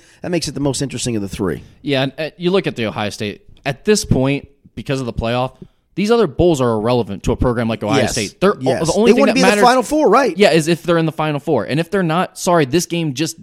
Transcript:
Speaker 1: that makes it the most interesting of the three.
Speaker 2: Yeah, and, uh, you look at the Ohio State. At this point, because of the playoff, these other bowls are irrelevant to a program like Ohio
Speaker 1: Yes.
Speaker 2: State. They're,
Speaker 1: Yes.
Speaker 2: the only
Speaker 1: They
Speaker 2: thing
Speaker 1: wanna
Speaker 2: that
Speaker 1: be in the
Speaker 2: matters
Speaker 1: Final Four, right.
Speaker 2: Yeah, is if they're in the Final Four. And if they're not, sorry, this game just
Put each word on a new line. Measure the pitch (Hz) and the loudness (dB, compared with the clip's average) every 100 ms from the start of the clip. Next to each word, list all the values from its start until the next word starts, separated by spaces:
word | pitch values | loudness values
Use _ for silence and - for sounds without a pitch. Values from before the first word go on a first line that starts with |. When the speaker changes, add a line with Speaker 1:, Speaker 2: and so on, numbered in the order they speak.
| _ _ | _ _
Speaker 1:
that | - | -6
makes | 175 151 | -4 -4
it | |
the | 131 | -4
most | 143 131 | -2 -2
interesting | 139 123 123 113 | -6 -6 -4 -4
of | |
the | 98 | -6
three. | - 95 71 - - | -4 -4 -4 -10 -12
Speaker 2:
Yeah, | 143 135 | -4 -2
and, | 135 143 | -2 -6
uh, | 156 - | -10 -4
you | 175 | -2
look | 190 208 | 0 0
at | 214 | -4
the | 208 | -4
Ohio | 156 104 | -4 -6
State. | - 104 - - - 139 | -6 -8 -8 -16 -12 -8
At | 131 | -4
this | - 208 - | 0 0 2
point, | 135 135 139 - _ - | 0 0 -2 -6 _ -20
because | - 113 135 | -12 -6 -6
of | 123 | -6
the | |
playoff, | - 113 123 131 - - _ _ | -4 -2 -2 -4 -8 -20 _ _
these | - 208 | -4 0
other | 233 190 | 2 0
bowls | 120 175 147 | 2 2 2
are | 123 | 0
irrelevant | 110 110 123 95 98 | 0 0 0 -2 -4
to | - | -4
a | 113 | 0
program | 127 117 113 | 0 0 -2
like | 110 | -4
Ohio | 104 110 | -2 0
Speaker 1:
Yes. | 107 | 0
Speaker 2:
State. | 120 101 - | -2 -6 0
They're, | 190 202 | 0 0
Speaker 1:
Yes. | 131 - 160 | -2 -2 0
Speaker 2:
the | |
only | 175 220 | 2 4
Speaker 1:
They | 240 | 4
Speaker 2:
thing | |
Speaker 1:
wanna | 269 | 4
Speaker 2:
that | |
Speaker 1:
be | - | 4
in | 190 | 4
the | |
Speaker 2:
matters | 208 | 4
Speaker 1:
Final | 240 254 | 4 4
Four, | 202 302 277 | 2 2 4
right. | 233 254 165 | 4 2 4
Speaker 2:
Yeah, | 202 | 4
is | 160 151 | 4 2
if | 170 | 0
they're | 170 170 | 0 0
in | 160 | 0
the | |
Final | - 156 147 | -2 -4 -4
Four. | - 139 - | 0 -2 0
And | 135 | -4
if | 165 | -2
they're | 202 | -2
not, | 175 165 180 - | 0 0 -2 -4
sorry, | - 175 135 | 2 2 2
this | 165 170 | 0 -2
game | 170 160 123 | -4 -4 -4
just | 160 - | -6 -8